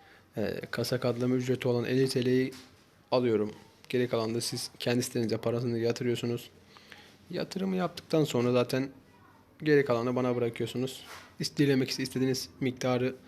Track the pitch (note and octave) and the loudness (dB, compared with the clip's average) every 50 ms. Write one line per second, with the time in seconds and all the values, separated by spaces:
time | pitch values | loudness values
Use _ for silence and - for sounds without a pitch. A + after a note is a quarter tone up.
0 | - - - - - _ - A#2 G#2 F2+ - - - - - - A#2 - C#3 B2 | -20 -20 -20 -20 -20 _ -6 -4 -4 -2 -4 -6 -8 -6 -4 -4 -2 -2 -2 0
1 | - B2 A#2+ A#2 B2 B2 B2+ B2+ B2 B2+ B2+ A#2+ - B2+ A#2+ A#2+ A#2 A2 B2+ C3 | 0 -2 0 0 0 0 0 0 0 0 -2 0 0 0 0 0 0 0 2 2
2 | C3+ C3 - C3+ B2 B2 B2+ B2+ C3 C3+ - - - - - - _ _ _ _ | 2 2 0 0 2 2 2 2 2 0 -4 -10 -18 -20 -20 -20 _ _ _ _
3 | _ _ - B2+ B2 A#2+ A2 G#2 G#2 G#2+ G#2+ - - - - - - - - B2 | _ _ 0 2 4 4 2 2 2 -2 -4 -10 -18 -20 -20 -20 -8 -4 0 0
4 | B2 B2 - A#2 A2+ A2 A2+ A#2 A#2 - - A#2+ - - - - - B2 A#2+ B2 | 0 0 0 0 0 -2 -2 -4 -4 -4 -6 -6 -8 -10 -12 -6 -2 0 0 0
5 | A#2+ - - B2+ A#2 G#2+ A2 A2+ - A#2 A#2 A#2+ B2 A#2+ A#2 A2+ A#2 A#2+ A#2 - | 0 -2 -2 -2 -2 -2 -2 -2 -2 -2 -2 0 -2 -2 -2 0 0 0 0 0
6 | B2 B2 A#2 A#2 - A#2+ A#2+ A#2+ - - - - - - - - - - - - | 0 -2 -2 0 -2 -4 -4 -6 -8 -12 -20 -20 -20 -20 -20 -20 -20 -20 -20 -20
7 | - - - - - - F3 F3+ E3 D3+ - F#3+ F#3+ F#3+ F#3 F#3 F3+ E3+ - - | -20 -20 -20 -20 -16 -8 -6 -6 -6 -6 -4 -4 -2 -2 0 0 -2 -2 -4 -8
8 | - - - D#3+ D3+ C#3+ - B2 A#2+ B2 B2 B2 B2 A#2+ - C3 C3+ C#3 - - | -4 0 2 2 2 4 2 2 2 4 4 4 4 2 2 0 -2 -2 -6 -14
9 | - - - - - - - - - _ - - D#3 D3+ D3+ C#3+ C3+ C3+ B2 A#2 | -20 -20 -20 -20 -20 -20 -20 -20 -20 _ -16 -4 2 4 6 6 6 4 2 2
10 | A#2 B2+ B2 B2+ B2+ B2+ B2 B2 A#2+ A#2 A#2 - A#2 A2+ - B2 B2+ C3 - - | 2 0 0 2 2 2 2 0 0 -2 -2 -2 -4 -4 -2 -2 -4 -4 -6 -10
11 | - - - - - - - - D#3+ - - - D3 C#3 C3+ C3 C3 - - - | -16 -18 -18 -18 -20 -16 -8 -8 -6 -4 0 2 2 4 4 2 2 0 -2 -4
12 | C3+ B2+ - C3 B2+ C3 C3 B2+ - - - - C#3 C3 B2 - - B2+ B2+ B2 | -4 -4 -2 0 0 2 0 0 -4 -8 -8 -4 -4 -4 -2 -2 0 0 2 2
13 | B2+ B2+ - - - | 0 -2 -4 -6 -12